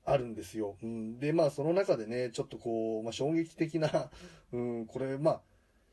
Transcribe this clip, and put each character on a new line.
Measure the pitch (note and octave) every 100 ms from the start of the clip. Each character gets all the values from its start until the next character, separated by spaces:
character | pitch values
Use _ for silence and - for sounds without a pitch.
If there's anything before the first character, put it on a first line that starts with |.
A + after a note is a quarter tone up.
あ | - C#3
る | A#2+
ん |
で | G#2
す | - A2
よ。 | G2+ G2
う | A2+
ん。 | A2+ A2 A#2+
で、 | D3
ま | E3 D3
あ、 |
そ | C#3
の | D3
中 | F#3 G3 C3
で | G#2+
ね、 | B2 B2
ち | A2
ょ |
っ | -
と | A2+
こ | A#2 A2+ A2+ A2
う、 |
ま | A2+
あ、 |
衝 | A2 C#3
撃 | E3 D#3+ -
的 | D#3 E3
な、 | D3+ D#3+ C3+ - -
<laughs> | - -
う | A#2+
ん、 | A#2+ A#2 A2
こ | B2+
れ、 | C3+ C3+
ま | D#3+
あ、 | - _ _ _ _ _